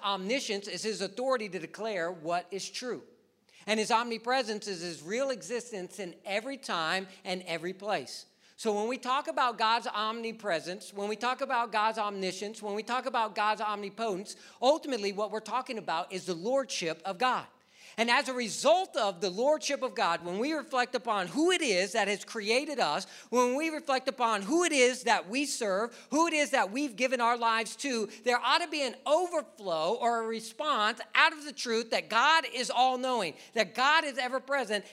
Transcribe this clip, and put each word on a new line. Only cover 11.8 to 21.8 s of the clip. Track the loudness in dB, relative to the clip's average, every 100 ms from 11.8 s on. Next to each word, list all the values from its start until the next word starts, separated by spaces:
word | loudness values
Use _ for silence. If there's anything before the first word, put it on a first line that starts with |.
| 2 0
omniscience, | -2 -2 -4 -4 -8 -8
when | -6
we | -6
talk | -2 -2 0
about | 0 0 0
God's | 0 2
omnipotence, | -2 -4 -6 -4 -4 -4 -6 -14 -18 0
ultimately | 4 4 2 -2 -2
what | -2 -4
we're | -4
talking | -4 -4 -4 -8
about | -4 -4 -4
is | -6
the | -6
lordship | -4 0 0 0 -2 -2 -4
of | -6 0
God. | 0 0 -4 _ _ _ -12 -2
And | 4
as | 4 2
a |
result | -2 -4 2 4 4 4 0
of | 0 0
the | -4
lordship | 2 2 2 0 -2
of | -2
God, | 0 2 2
when | -2 -2
we | 0
reflect | -2 -2 0 0
upon | 0 -2 -2 -2
who | 2 2
it | 4
is | 4 2